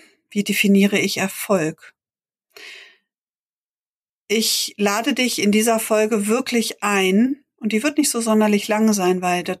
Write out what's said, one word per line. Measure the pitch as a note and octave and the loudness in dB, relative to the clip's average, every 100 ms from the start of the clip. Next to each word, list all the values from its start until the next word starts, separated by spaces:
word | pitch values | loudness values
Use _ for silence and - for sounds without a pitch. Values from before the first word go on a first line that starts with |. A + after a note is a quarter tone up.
| - _ _ | -20 _ _
Wie | G#3 | -4
definiere | G3+ G3+ G3+ G3 G3 G3+ | -2 0 4 4 4 2
ich | F#3+ - | -2 -4
Erfolg? | F#3+ - - F#3+ D#3 D#3+ - _ _ _ _ _ _ - - - - _ _ _ _ _ _ _ _ _ _ _ _ _ - | -6 -6 -2 -2 -2 -6 -18 _ _ _ _ _ _ -20 -20 -20 -20 _ _ _ _ _ _ _ _ _ _ _ _ _ -4
Ich | G#3+ A3 - - - | -2 0 -2 -6 -2
lade | G3+ G3+ A#3 | -2 0 -2
dich | B3 B3 - | -2 -2 0
in | G3+ | 2
dieser | G#3 A3+ A3+ | 2 2 0
Folge | A3 G#3+ G#3+ A3+ G3+ | 0 0 0 0 0
wirklich | A#3+ B3+ A#3+ A3+ - | -2 0 -2 -2 -4
ein, | G#3 G3+ F#3 F#3+ B3+ C#4+ _ - | -2 0 2 4 2 -2 _ -8
und | A3 | -2
die | G#3+ | -2
wird | D4 D4 | -2 0
nicht | C#4+ | -2
so | A#3+ | 0
sonderlich | A3+ G#3+ G#3+ G#3 - | 0 2 4 2 0
lang | G#3+ A3 | 0 2
sein, | G#3 F3+ F#3 | 2 0 0
weil | F3+ F3 | 0 -2
da | F3 F3+ | -4 -8